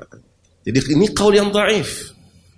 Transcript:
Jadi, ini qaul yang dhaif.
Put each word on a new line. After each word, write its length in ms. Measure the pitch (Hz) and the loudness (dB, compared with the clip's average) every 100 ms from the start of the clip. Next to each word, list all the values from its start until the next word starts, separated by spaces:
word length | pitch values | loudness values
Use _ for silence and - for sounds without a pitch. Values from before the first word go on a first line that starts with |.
| - 113 _ _ _ _ | -20 -20 _ _ _ _
Jadi, 320 | - 127 131 | -4 -2 0
ini 160 | 151 208 | 2 2
qaul 240 | - 208 | 2 2
yang 160 | 202 202 | 4 2
dhaif. 640 | 208 208 214 - - - - - _ _ | 0 0 -2 -4 -10 -14 -20 -20 _ _